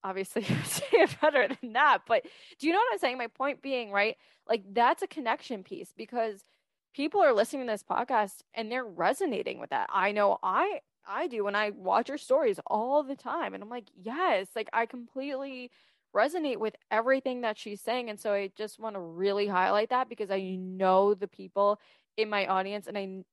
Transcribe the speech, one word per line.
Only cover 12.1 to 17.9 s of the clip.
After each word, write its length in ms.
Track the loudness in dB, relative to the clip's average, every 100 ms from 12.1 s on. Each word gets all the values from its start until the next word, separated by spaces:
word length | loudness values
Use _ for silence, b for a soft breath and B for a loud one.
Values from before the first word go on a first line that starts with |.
| -6
stories 400 | 0 2 2 0 -2
all 380 | -2 2 0
the 100 | 0 -6
time, 380 | -6 -4 -6
and 80 | -8
I'm 60 | -12
like, 180 | -14 -14
"Yes, 540 | _ -10 -2 2 2 0 -8
like, 120 | -4
I 140 | -2 -2
completely 840 | -6 -12 -8 -6 -6 -8 -10 -14 b b b b 0
resonate 400 | 0 0 -2 -2
with 160 | -4 -6 _
everything 520 | 0 2 2 2 -2
that 140 | -4 -4
she's 240 | -8 -8
saying." 300 | -4